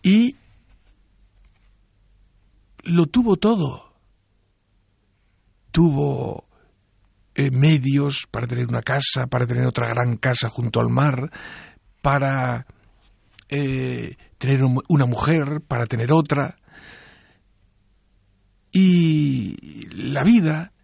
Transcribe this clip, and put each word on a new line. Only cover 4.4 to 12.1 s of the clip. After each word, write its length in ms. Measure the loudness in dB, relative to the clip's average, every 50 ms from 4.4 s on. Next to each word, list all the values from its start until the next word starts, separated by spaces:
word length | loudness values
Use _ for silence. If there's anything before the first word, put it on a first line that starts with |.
| _ _ _ _ _ _ _ _ _ _ _ _ _ _ _ _ _ _ _ _ _ _ _ _ _ _
Tuvo, 760 | 2 2 2 4 2 0 -2 -4 -4 -6 -6 -8 -10 -12 _ _ _ _ _ _ _ _ _ _ _ _ _ _ _ _ _ _ _
eh, 140 | -2 -2 0
medios 800 | 2 2 4 4 4 2 2 0 0 0 0 -2 -4 -6 -10 _
para 160 | -8 -8 -6
tener 220 | -6 -4 -6 -4 -4
una 140 | -4 -6
casa, 440 | -4 -4 -4 -2 -2 -2 -4 -4 -4
para 180 | -4 -2 -2 -2
tener 220 | -2 -2 -2 -2
otra 220 | -2 -2 -2 -4 -2
gran 280 | -2 -2 0 -2 -2
casa 320 | -2 -2 -2 -2 -2 -4 -4
junto 300 | -4 -4 -6 -2 0 0
al 100 | 0 0
mar, 440 | 2 2 2 2 0 -2 -6 -10 -12 -16 -20 -18 -20 -20 -20 -20 _ _ _ _ _ _
para, 640 | -2 0